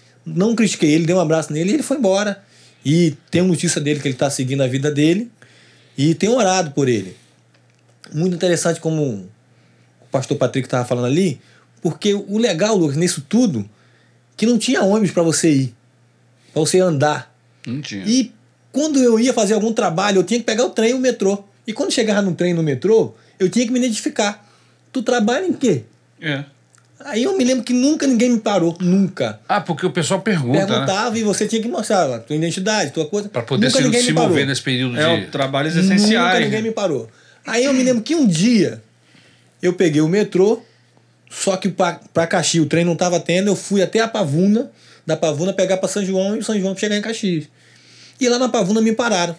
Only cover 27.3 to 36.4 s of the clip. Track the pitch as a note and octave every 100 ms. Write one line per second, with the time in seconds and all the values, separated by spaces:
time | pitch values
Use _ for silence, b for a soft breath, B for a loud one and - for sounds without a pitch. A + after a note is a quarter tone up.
27.3 | G4 B3 C4 - B3 C4+ D#4 C#4 A#3 B3
28.3 | A#3 A3+ G3+ E3 E3 F3+ F#3+ F#3+ - A#2
29.3 | G2+ - G3+ - D#3 F3+ F3+ C#3+ F#3 A3+
30.3 | F3+ A#2+ D3+ G3 - C3+ G3 A#3 A3 G#3+
31.3 | F3+ G#3 A3 A3 A#3+ G#3+ G3+ D3 A#2 -
32.3 | D3+ E3 F#3+ F#3+ G#3+ D3 E3 D3+ G#3 G#3
33.3 | B2 A2+ C#3 - C4 B3+ A#3+ A#3+ D#3 A3
34.3 | D3+ C#3 C3 - B2 B2+ B2 D#3 E3 F#2+
35.3 | C3+ C3+ C#3 D#3 E3+ F#3+ G3 G#3 G#3+ F3
36.3 | F#3